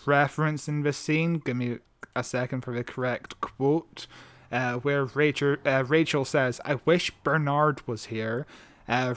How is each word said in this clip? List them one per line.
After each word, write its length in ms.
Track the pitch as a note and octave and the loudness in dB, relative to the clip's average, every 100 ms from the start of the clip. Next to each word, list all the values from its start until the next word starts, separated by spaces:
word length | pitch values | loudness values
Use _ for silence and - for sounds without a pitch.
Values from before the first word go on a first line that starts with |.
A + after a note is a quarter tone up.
| - | 2
reference 640 | C#3+ C#3+ - D#3 D3+ - | 2 2 0 -2 -2 -4
in 160 | D3 | -2
this 140 | D3 C#3 | -2 -2
scene. 380 | - D#3 E3 E3 | -2 0 0 0
Give 200 | C#3 B2 | -2 -2
me 220 | A#2+ A#2 _ - - | -2 -6 _ -20 -8
a 100 | A#2+ - | -6 -4
second 360 | B2 B2+ C3 | -4 -2 -4
for 120 | B2+ | -4
the 100 | A#2+ | -6
correct 560 | A#2+ - B2+ A#2+ - - | -6 -4 -2 -4 -8 -10
quote, 680 | - - C3+ D#3+ - - - - - - - | -10 0 2 2 -2 -18 -18 -20 -20 -20 -6
uh, 220 | B2 B2 B2 | -2 -2 -2
where 280 | C#3 C#3+ | 0 0
Rachel, 540 | C3+ C#3 D3+ C#3 C#3+ C#3 D3 | 0 2 2 2 0 2 2
uh, 180 | C3+ B2+ | 2 4
Rachel 380 | D#3+ D#3 D3 | 2 4 0
says, 380 | C3 D3 B2+ B2 | 2 2 2 -2
"I 120 | - C#3 - | -4 -2 2
wish 260 | F3 - - C#3+ | 2 2 -4 0
Bernard 600 | D#3 C#3+ C#3+ D3+ C#3+ - | 2 2 2 2 2 -4
was 200 | A2+ - | -8 -6
here. 400 | A2 A2 A#2+ C#3+ - - - - | -6 -4 -4 -6 -14 -20 -12 -2
Uh, 280 | A#2+ B2+ | 0 0